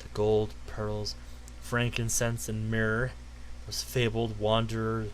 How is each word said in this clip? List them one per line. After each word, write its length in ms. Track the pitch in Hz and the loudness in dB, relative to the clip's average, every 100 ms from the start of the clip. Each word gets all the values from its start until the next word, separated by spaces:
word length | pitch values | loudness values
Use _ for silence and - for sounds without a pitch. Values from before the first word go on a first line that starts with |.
The 80 | - | -8
gold, 380 | - 107 107 107 - - | 0 4 4 4 -2 -10
pearls, 480 | - 107 107 101 - - - - - | -6 -4 -2 -4 -8 -10 -12 -12 -12
frankincense, 880 | - 120 120 117 117 - 117 117 - | -2 2 2 2 0 2 2 0 -4
and 220 | 110 107 | -4 0
myrrh, 420 | 110 110 110 123 - - - - - - | 2 4 4 0 -2 -12 -12 -10 -10 -8
those 160 | - | -6
fabled 560 | - - 120 107 117 107 | -2 2 2 2 0 2
wanderer-, 720 | 107 110 113 113 110 113 110 | 4 4 4 0 0 0 -2